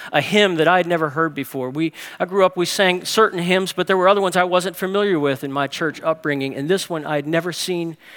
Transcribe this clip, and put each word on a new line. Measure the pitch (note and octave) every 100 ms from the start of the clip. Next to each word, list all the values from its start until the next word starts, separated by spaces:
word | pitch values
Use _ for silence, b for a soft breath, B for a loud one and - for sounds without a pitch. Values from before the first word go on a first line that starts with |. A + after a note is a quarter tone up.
| B
a | D3
hymn | - G#3 G3+ D#3+
that | D#3+
I | F3+
had | E3+
never | E3 D3+
heard | C#3+ E3 C#3
before. | C3 C#3 B2+
We, | D3 D#3+ B B B
I |
grew | F3 G3
up, | F#3 F#3
we | E3+
sang | - F#3 F3+
certain | - A3 G#3+ F3+
hymns, | F3 F#3 F#3+
but | - F3+
there | F#3+
were | F#3
other | G3+
ones | F#3+ F3+
I |
wasn't | F3+ F3+ F#3
familiar | F3 F#3+ G3+ G#3 D#3+
with | C#3+ C3
in | C#3
my | C#3 C#3
church | - D#3+ C#3
upbringing, | E3 D#3+ D3+ C#3 C3+ C3+
and | D3
this | F#3+ -
one | E3 D3
I |
had | D3 D3
never | E3 F3
seen | D#3+ - F3 E3 D#3 B